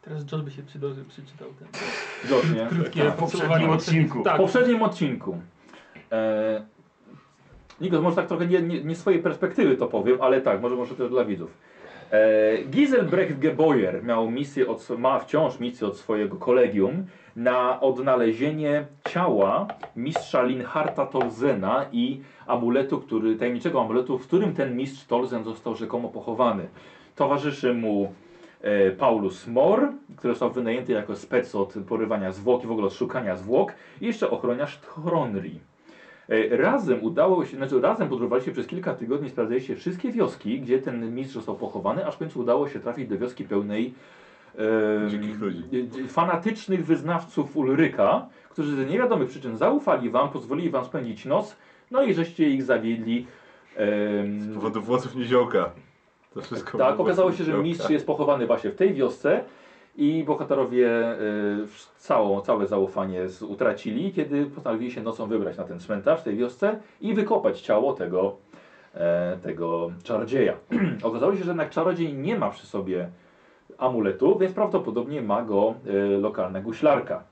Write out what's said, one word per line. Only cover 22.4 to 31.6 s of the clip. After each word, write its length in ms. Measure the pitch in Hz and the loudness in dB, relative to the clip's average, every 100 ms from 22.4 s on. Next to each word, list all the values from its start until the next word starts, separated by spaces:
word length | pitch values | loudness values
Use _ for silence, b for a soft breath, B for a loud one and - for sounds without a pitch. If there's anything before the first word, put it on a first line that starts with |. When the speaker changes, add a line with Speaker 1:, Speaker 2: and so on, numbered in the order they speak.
| B | B
Speaker 2:
amuletu, 540 | 120 120 127 135 147 | 0 2 2 2 -2
który, 360 | - 110 110 110 | -2 0 0 0
tajemniczego 440 | 123 120 131 135 | 0 -2 0 0
amuletu, 380 | 110 120 127 127 | 2 0 0 -4
w 80 | - | 0
którym 280 | 175 202 | 2 2
ten 220 | 147 123 123 | 0 -2 -2
mistrz 280 | 135 - | -6 -8
Tolzen 400 | - 120 127 120 | -2 -2 0 -4
został 300 | 110 113 120 107 | -6 -8 -8 -6
rzekomo 320 | 110 117 117 | -6 -6 -6
pochowany. 600 | 113 120 110 120 104 85 B B B B - | -8 -6 2 2 2 -6 B B B B -2
Towarzyszy 580 | 139 143 147 139 127 | 0 2 -2 -2 0
mu, 380 | 120 113 101 98 - B B B B | 0 0 0 -2 -6 B B B B
e, 300 | 104 104 95 | 0 4 4
Paulus 560 | 92 135 113 98 - 117 | 4 2 2 0 -4 -2
Mor, 460 | 117 156 226 285 - - - | 2 4 4 2 -2 -16 -4
który 180 | 123 | -2
został 160 | 113 123 | 0 0
wynajęty 420 | 127 113 123 123 | 0 -2 -2 0
jako 240 | 110 101 101 | -2 -2 -10
spec 380 | - 123 - | 0 0 0
od 200 | 107 | -2